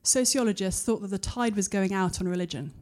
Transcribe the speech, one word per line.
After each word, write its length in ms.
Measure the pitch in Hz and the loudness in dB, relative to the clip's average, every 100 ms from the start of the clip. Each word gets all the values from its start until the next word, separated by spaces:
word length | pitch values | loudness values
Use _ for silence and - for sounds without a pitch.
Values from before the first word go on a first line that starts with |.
sociologists 800 | - 262 254 269 233 196 190 180 | 2 2 4 4 2 0 -2 -2
thought 180 | - 220 | -2 -2
that 80 | 202 | -2
the 80 | 196 | -4
tide 380 | - 247 233 208 | -4 0 0 0
was 120 | 185 | 0
going 260 | 202 190 | 0 2
out 280 | 196 180 - | 2 0 0
on 60 | 185 | -2
religion. 440 | 180 175 135 151 - | -2 -2 -4 -8 -12